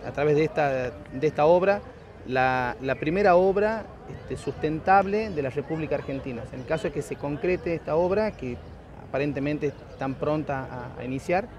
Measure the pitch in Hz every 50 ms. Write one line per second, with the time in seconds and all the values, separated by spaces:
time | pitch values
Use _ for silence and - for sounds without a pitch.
0 | - 120 123 - 143 151 151 143 160 151 156 - 151 143 135 131 127 127 117 -
1 | - - - 131 139 156 147 - 147 156 170 180 180 190 196 202 - - - -
2 | - - - - - - 127 131 131 131 127 127 127 123 123 - 127 135 131 123
3 | - 151 165 190 202 202 175 175 185 190 190 202 208 214 226 220 196 - - -
4 | - - - - - - 131 135 - - 135 - - 156 156 160 151 - 190 196
5 | 196 190 196 208 220 220 190 151 139 131 120 147 135 - 156 160 156 143 147 135
6 | 127 - 139 135 127 139 123 113 120 - - 127 127 120 156 160 - 175 - -
7 | 147 - 147 - - 143 147 143 - 180 180 175 175 175 170 160 - - 151 160
8 | 175 180 190 202 214 214 196 - - 127 123 - - - - - - - - -
9 | - - - 135 143 147 139 139 135 147 151 147 151 143 135 - - - - -
10 | 135 135 135 131 - 143 151 156 151 143 143 135 131 - - 127 123 123 120 -
11 | 123 123 131 135 - - 175 180 202 - -